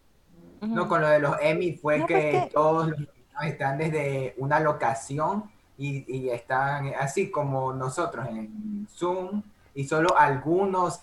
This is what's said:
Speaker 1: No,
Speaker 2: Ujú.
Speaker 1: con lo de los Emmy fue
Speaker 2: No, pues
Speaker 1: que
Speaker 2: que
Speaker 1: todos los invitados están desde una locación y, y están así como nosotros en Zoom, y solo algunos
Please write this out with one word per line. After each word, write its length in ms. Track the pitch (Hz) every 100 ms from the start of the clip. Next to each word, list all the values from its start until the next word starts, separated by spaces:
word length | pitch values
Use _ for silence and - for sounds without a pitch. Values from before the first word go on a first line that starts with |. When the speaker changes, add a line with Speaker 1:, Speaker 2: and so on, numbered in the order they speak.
| _ _ _ - - -
Speaker 1:
No, 200 | 214 226
Speaker 2:
Ujú. 80 | -
Speaker 1:
con 120 | 165
lo 60 | 156
de 100 | 151
los 160 | 143 151
Emmy 320 | 147 165 180
fue 260 | 143 147 151
Speaker 2:
No, 80 | 330
pues 160 | -
Speaker 1:
que 80 | 151
Speaker 2:
que 180 | 147 339
Speaker 1:
todos 340 | - 151 160 160
los 80 | 151
invitados 460 | 147 _ _ - 156
están 320 | - 139 143
desde 560 | 156 156 139 135 131 -
una 220 | 135 151
locación 920 | 156 147 123 - - 143 160 208 - _ _ -
y, 280 | 139 139 131 131
y 140 | 127
están 640 | 120 - 135 135 143 139 123
así 320 | 139 - 190
como 420 | 151 139 135 131
nosotros 540 | 131 131 170 170 120 117
en 580 | 110 107 107 107 104 107
Zoom, 520 | - 175 185 185 208 - - _
y 120 | 143 135
solo 280 | 156 165 -
algunos 840 | 143 135 147 180 196 185 180 -